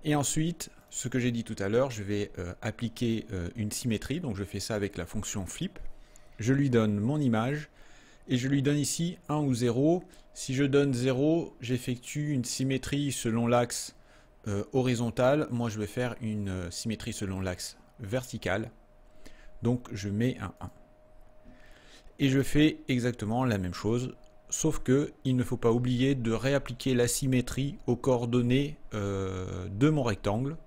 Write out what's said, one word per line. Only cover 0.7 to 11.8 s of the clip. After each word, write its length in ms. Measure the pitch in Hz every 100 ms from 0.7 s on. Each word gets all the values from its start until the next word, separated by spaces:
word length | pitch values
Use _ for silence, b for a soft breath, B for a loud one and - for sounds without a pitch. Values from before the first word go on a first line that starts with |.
| - -
ce 180 | - 123
que 100 | 127
j'ai 140 | 120
dit 120 | 117
tout 120 | 110 110
à 120 | 98
l'heure, 200 | 110 135
je 120 | 110
vais, 280 | 98 104 101 -
euh, 140 | 87 -
appliquer, 680 | 110 107 117 - 120 113 -
euh, 160 | 95 87 -
une 160 | 107
symétrie. 480 | - 127 104 - 147
Donc 160 | 165 98
je 80 |
fais 160 | 98 101
ça 140 | -
avec 240 | 107 101 -
la 80 | 85
fonction 400 | 107 98 107 87
flip. 320 | - 175 - - - b b b -
Je 140 | 107
lui 160 | 135 143
donne 300 | 120 110 104
mon 200 | 107 151
image 520 | 139 110 117 147 151 B B B B B -
et 80 | 127
je 120 | 131
lui 120 | 139
donne 160 | 135 147
ici 400 | 139 - 170 185 -
un 80 | 151
ou 160 | 147
zéro. 500 | 123 123 117 143 175 - B B
Si 200 | - -
je 100 | 131
donne 280 | 143 139 143
zéro, 640 | 123 127 127 147 165 156 -
j'effectue 720 | 113 127